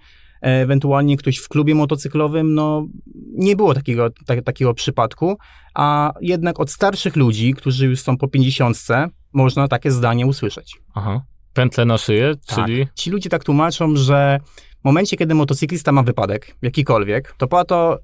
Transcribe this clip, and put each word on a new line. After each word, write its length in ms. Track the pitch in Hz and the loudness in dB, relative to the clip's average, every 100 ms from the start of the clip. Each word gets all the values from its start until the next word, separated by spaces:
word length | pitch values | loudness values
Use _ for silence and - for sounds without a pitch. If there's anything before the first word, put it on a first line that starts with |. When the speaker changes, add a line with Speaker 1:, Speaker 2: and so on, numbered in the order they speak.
| _ - - _ | _ -20 -20 _
Speaker 1:
ewentualnie 760 | 127 131 131 139 139 139 143 139 | 0 2 2 2 2 2 2 2
ktoś 200 | - 131 | 0 -4
w 120 | - | -2
klubie 260 | 147 147 156 | 0 2 2
motocyklowym, 760 | 147 147 147 151 151 160 156 | 2 -2 -4 -2 -2 0 0
no, 340 | 151 151 151 151 - - - - - | 0 0 -2 -6 -12 -20 -20 -12 -2
nie 180 | 190 202 | 2 4
było 180 | 202 | 2
takiego, 360 | 139 139 120 117 - - | 2 0 0 -2 -2 -4
ta-, 160 | 123 | -4
takiego 320 | 120 - 127 | -4 -2 0
przypadku, 640 | 117 - 131 113 - 165 202 - - - | 0 -2 -2 -2 -2 -4 -4 -8 -20 -10
a 400 | - 147 147 147 - | -2 0 2 0 -2
jednak 380 | 175 175 170 165 | -4 -2 -2 -2
od 120 | 147 | -4
starszych 440 | - 196 202 - 151 | 0 -2 0 -2 2
ludzi, 380 | 127 107 117 | 2 2 0
którzy 320 | 131 139 131 131 | -2 -2 0 0
już 140 | 127 | 0
są 180 | - 127 | -2 -2
po 100 | 139 | 0
pięćdziesiątce, 800 | 139 131 131 123 110 - 117 160 - _ | 0 0 2 0 -2 -2 -2 -2 -8 _
można 340 | 139 131 139 139 | 0 0 2 0
takie 240 | 123 147 | -2 -2
zdanie 340 | 127 120 120 127 | 0 0 0 0
usłyszeć. 540 | 135 107 - - - - - | -2 -4 -8 -14 -20 -14 -8
Speaker 2:
Aha. 260 | 101 104 135 - _ | -4 -4 -8 -16 _
Pętle 320 | - 127 - 117 | 0 0 2 2
na 120 | 113 | 2
szyję, 360 | - 107 135 151 - | 2 2 2 -2 -6
Speaker 1:
Tak. 80 | 110 110 | -4 -2
Speaker 2:
czyli? 220 | 120 139 - | -2 -4 -6
Speaker 1:
Ci 140 | - | -6
ludzie 200 | 196 185 | -6 -4
tak 140 | 165 | -4
tłumaczą, 520 | - 147 160 - 160 147 | 0 2 0 0 0 2
że 440 | 131 143 139 139 - - - - | 4 4 2 0 -4 -20 -20 -4
w 20 | |
momencie, 340 | 135 151 196 - | 2 2 2 0
kiedy 160 | 170 160 | 0 2
motocyklista 560 | 143 139 151 175 - | 2 0 -4 -4 0
ma 120 | 143 | 2
wypadek, 520 | 120 120 98 104 - - | 2 0 -2 -4 -8 -8
jakikolwiek, 720 | 123 135 139 117 101 104 135 - | -4 -2 2 2 2 -2 -4 -4
to 100 | 131 | 0
po 180 | 175 175 | 0 2
to, 340 | 175 165 - | 2 0 -2